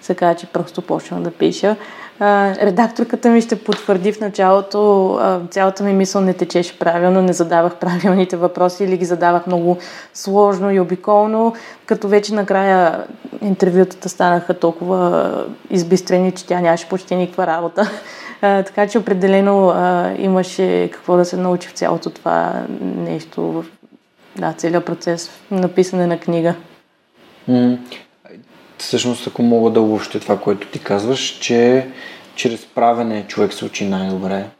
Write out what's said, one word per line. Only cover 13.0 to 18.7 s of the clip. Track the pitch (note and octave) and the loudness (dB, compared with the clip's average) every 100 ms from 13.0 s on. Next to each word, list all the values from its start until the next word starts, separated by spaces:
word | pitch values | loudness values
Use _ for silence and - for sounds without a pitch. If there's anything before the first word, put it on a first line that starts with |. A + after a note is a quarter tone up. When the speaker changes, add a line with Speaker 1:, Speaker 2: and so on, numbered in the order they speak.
| - - - - | -10 -14 -16 -8
Speaker 1:
интервютата | G#3 F#3+ F#3 F3 F#3 - F#3 | -4 0 2 4 2 0 -12
станаха | - F3+ F3 F3 | -2 2 2 0
толкова | F3 E3+ E3+ F3+ F#3 F3+ E3+ - - - - - | -2 -2 -2 -2 0 2 2 0 -2 -6 -12 -4
избистрени, | F#3+ E3+ F#3 F3+ F3+ F#3 | -2 2 0 2 2 2
че | F#3 - | -2 -4
тя | F3+ | 0
нямаше | E3+ E3+ - | 2 0 -2
почти | F#3 - F#3 | -8 -4 -2
никаква | F3+ F3+ F3+ | -2 -2 -2
работа. | E3 E3+ F3 G#3 - - - - - | -2 -4 -2 -2 -2 -14 -18 -18 -2
А, | G3+ G3 | 0 2
така | F#3+ | 0